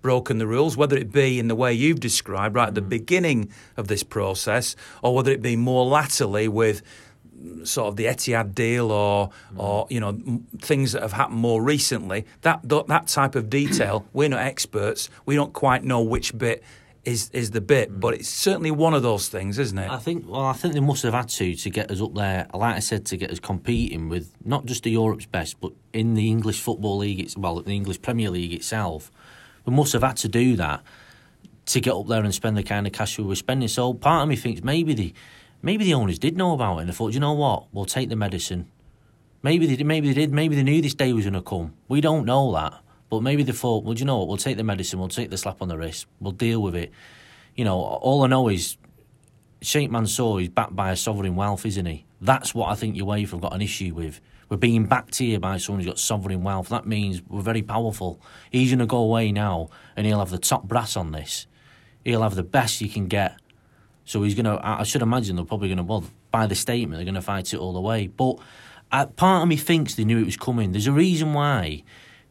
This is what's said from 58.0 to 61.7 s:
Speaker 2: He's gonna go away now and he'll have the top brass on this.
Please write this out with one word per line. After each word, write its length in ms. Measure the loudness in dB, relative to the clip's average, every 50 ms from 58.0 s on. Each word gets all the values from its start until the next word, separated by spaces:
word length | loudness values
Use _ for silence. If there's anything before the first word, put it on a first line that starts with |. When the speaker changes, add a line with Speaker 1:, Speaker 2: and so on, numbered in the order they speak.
| -6 -6 -6 -8 -18 -20 -20 -20 -14 -2
Speaker 2:
He's 200 | 2 2 4 4
gonna 140 | 4 4 2
go 140 | 2 2 2
away 340 | 4 4 2 2 2 2
now 360 | 0 0 0 0 -2 -2 -4 -8 -12 -20 -20 -12 -6
and 100 | 0 2
he'll 120 | 2 2 2
have 100 | 0 -2
the 80 | -4
top 280 | -2 0 0 0 0 -2 0
brass 260 | 0 0 0 0 -4
on 180 | -4 -4 -4
this. 340 | -6 -8 -8 -8 -10 -10 -10 _ _ _ _ -20